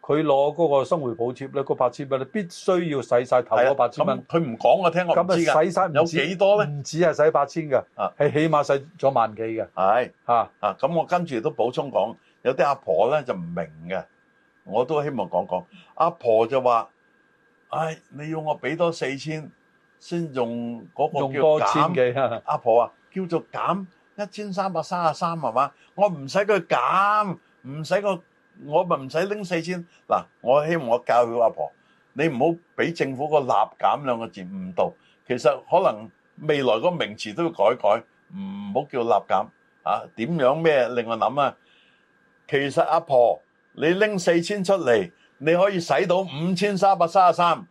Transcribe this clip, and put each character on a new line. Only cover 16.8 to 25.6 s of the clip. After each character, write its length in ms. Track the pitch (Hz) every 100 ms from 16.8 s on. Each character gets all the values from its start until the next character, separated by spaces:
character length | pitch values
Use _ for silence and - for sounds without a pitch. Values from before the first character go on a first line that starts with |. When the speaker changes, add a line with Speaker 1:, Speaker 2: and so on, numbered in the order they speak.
| - _ _ _ _ _ _ _ _
Speaker 2:
「唉， 280 | 139 160 160 _ 131
你 140 | 151
要 80 | 160
我 200 | 156 151
畀 160 | 127 165
多 160 | 170
四 240 | 165 139 135
千 360 | 147 156 156 _ _ _ _ _
先 340 | - 175 165
用 480 | 131 120 117 117 120 - -
嗰 120 | 151
個 80 | 147
叫 80 | 139
減。」 40 | 139
Speaker 1:
用 60 |
多 200 | 156 151
千 320 | 101 151 156 170 127
幾 60 | 131
啊。 220 | 127 113 -
Speaker 2:
阿 120 | 147
婆 260 | - 113 113
話： 80 | _ _
「叫 120 | 190 185
做 180 | 165 -
減 340 | 127 120 185 185 _ _ -
一 100 | 202
千 200 | - 208
三 180 | 190 190
百 100 | 165
三 260 | 156 180 165
十 60 | 143
三 180 | 175 170
係 140 | 135
嘛？ 200 | 117